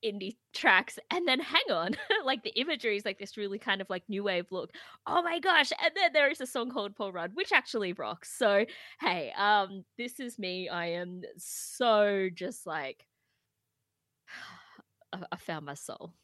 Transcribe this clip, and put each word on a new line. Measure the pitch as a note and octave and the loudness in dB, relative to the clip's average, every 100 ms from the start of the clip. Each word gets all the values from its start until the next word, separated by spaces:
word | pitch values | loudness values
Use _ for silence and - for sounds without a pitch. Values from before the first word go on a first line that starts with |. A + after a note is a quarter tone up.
indie | A3+ G3+ F#3+ - _ | -2 -4 -8 -10 _
tracks. | - - F#3 - - - | 0 6 6 4 -8 -4
And | F4+ F4 | -2 2
then | C4 | 2
hang | D4+ D#4+ C5 | 4 2 4
on, | F3+ E3+ - - | 0 0 -4 0
<laughs> | G#4+ | 2
like, | C4+ C4 | 2 -2
the | - - | -2 -2
imagery | C#4+ D4 A#3 G3+ | 0 0 0 0
is, | |
like, | G#3 G3 | -2 -6
this | G3+ - | -10 -6
really | G3+ G3+ | -6 -4
kind | A#3 G3 | -2 -2
of, | F#3+ | 0
like, | F#3 _ | -6 _
new | G3+ | -2
wave | G3+ F#3 F3+ | 0 0 -2
look. | F3+ - - - - - | -6 -8 -12 -20 -14 0
Oh | F4 | 0
my | E4+ E4+ | 0 0
gosh. | F#4 E4+ C4+ - | 4 6 4 2
And | E4 E4 | 0 2
then | F4+ | 4
there | D4 C#4+ | 6 4
is | D4+ | 2
a | B3+ | -4
song | C4 A#3+ | -4 -2
called | B3+ G3+ | -4 -6
Paul | G3+ G3+ | -6 -6
Rudd, | F3+ E3+ | -4 -6
which | A#3 G4 | -4 2
actually | E4 - A#3 F#3+ | 2 2 -2 -2
rocks. | F3 G#2+ - - - | -2 -6 -6 -10 0
So, | A#3 G3+ A3 - - - | 4 4 4 -4 -18 -4
hey, | D4+ F3+ C#3 - | -2 0 -4 0
um, | G3+ G#3 F#3+ G3 F3+ - | 4 4 2 -6 -14 -10
this | A#3+ B3 | -10 -6
is | B3 A#3+ | -10 -6
me. | F#3+ F3+ F3+ | -6 -4 -4
I | F3 E3+ | -4 -2
am | E3+ F3+ F3+ - - | -4 -6 -10 -14 -16
so | - - - - B3 G#3+ G#3 G3+ F#3+ | -12 -12 -12 -2 4 6 6 2 -2
just, | E3+ F3+ - - | -4 -8 -8 -8
like, | D#3 C3+ - _ _ _ _ _ _ _ _ _ _ _ _ _ | -6 -6 -10 _ _ _ _ _ _ _ _ _ _ _ _ _
<sighs> | - - - - - - _ _ | -16 -16 -18 -20 -20 -20 _ _
I, | G3 - | -12 -8
I | E3+ | -10
found | - D#3+ C#3+ | -8 -10 -8
my | |
soul. | C#3+ - - - - | -12 -10 -12 -14 -18